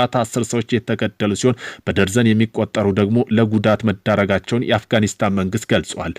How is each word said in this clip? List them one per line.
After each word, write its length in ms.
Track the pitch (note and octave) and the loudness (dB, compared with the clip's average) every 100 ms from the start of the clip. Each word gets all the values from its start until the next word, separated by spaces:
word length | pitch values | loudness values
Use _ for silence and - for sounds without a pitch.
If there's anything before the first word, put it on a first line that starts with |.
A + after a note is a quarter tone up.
| B2 B2 | 0 0
አስር 280 | A2+ B2 A2 | -2 -4 -2
ሰዎች 240 | A#2+ A2 | -4 -2
የተገደሉ 600 | A#2 - A2 G#2+ - G#2+ G2 | -4 -2 -4 -4 -2 -4 0
ሲሆን 240 | B2+ A#2+ - - | 0 0 -8 -12
በደርዘን 460 | - E2+ F#2+ A#2 A#2 | -4 0 2 2 4
የሚቆጠሩ 600 | A2 A2 - G#2+ A2 G2+ | 2 0 -2 -4 0 0
ደግሞ 240 | G2 G2+ A#2 - | 2 2 2 0
ለጉዳት 500 | A2 G#2+ G#2+ G#2+ G#2 G#2+ | 2 2 2 2 2 0
መዳረጋቸውን 800 | F#2+ - G2+ G2 F#2+ - A#2+ A2+ | -2 0 0 2 0 -2 -4 0
የአፍጋኒስታን 720 | G#2+ - A2+ G#2+ - G#2 G2 | -2 0 0 0 0 -2 0
መንግስት 300 | F#2 A2 - | -2 -4 0
ገልጿል። 460 | F#2+ F2 - E2+ | -2 -2 -8 -8